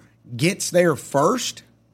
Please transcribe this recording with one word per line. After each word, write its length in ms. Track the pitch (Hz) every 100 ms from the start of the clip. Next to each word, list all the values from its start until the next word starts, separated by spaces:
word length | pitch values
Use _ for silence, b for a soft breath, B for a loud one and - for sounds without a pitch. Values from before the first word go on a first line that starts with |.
| b b - 117
gets 340 | 160 196 -
there 260 | 175 175 127
first 680 | - 139 160 247 - - - _ _